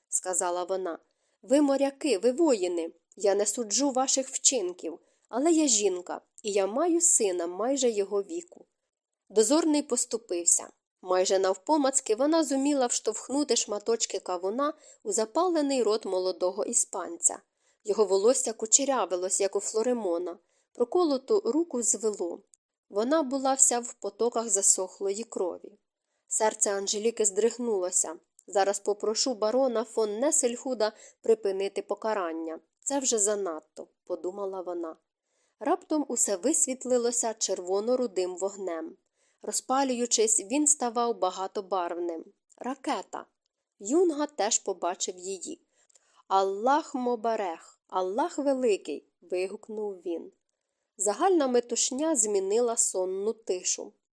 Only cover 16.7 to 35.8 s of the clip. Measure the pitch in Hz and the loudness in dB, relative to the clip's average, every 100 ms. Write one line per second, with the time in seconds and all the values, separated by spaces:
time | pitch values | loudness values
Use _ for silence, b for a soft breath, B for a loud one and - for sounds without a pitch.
16.7 | 240 - 202 170 170 - - - _ _ | 0 0 -4 -8 -2 0 0 -8 _ _
17.7 | _ 214 196 202 196 208 269 - 220 220 | _ -2 2 4 4 4 2 0 -4 0
18.7 | - 277 262 180 185 185 - 196 196 - | 2 2 0 0 -2 -2 0 0 -2 -2
19.7 | 220 233 247 202 170 180 170 _ _ _ | -2 0 0 0 -2 -4 -10 _ _ _
20.7 | - 240 359 339 262 - 208 214 285 339 | -4 0 2 2 0 2 2 2 0 0
21.7 | 247 233 - 220 202 175 - - _ _ | -2 0 0 -2 -2 -6 -8 -16 _ _
22.7 | _ _ 196 240 320 269 269 262 262 - | _ _ -2 2 2 0 -2 0 4 2
23.7 | 240 240 - 196 - 233 233 226 196 190 | 2 -4 -10 -12 -2 -2 -2 -2 0 2
24.7 | - 185 - 196 202 226 - 180 180 - | 2 -2 -4 -6 -4 -6 -4 -4 -6 -14
25.7 | 208 _ _ _ _ _ - 220 214 220 | -20 _ _ _ _ _ 0 0 0 -2
26.7 | 196 196 208 220 226 214 190 226 233 240 | -2 -2 -2 -2 0 0 2 0 0 -2
27.7 | 202 180 - - 233 _ _ - 196 190 | 0 0 0 -2 -6 _ _ -2 2 2
28.7 | 208 - 202 208 214 269 220 214 247 269 | 2 -2 -2 -2 0 -2 0 0 2 2
29.7 | 226 240 - 220 208 277 320 247 240 262 | 0 -2 -2 -2 0 2 2 0 -2 -6
30.7 | 240 214 B B B - 220 202 190 196 | -2 -2 B B B 0 2 2 -2 -2
31.7 | 202 - 202 220 214 170 160 160 160 - | -4 -6 -4 -2 -2 -2 -4 -8 -12 -16
32.7 | _ - 277 262 226 208 208 190 156 - | _ -4 -2 0 2 0 0 -4 -8 -12
33.7 | - - _ - 175 175 202 196 190 175 | -18 -20 _ -10 -8 -6 -6 -8 -8 -8
34.7 | 175 165 - _ _ _ _ _ _ 277 | -8 -8 -12 _ _ _ _ _ _ -2
35.7 | - | -2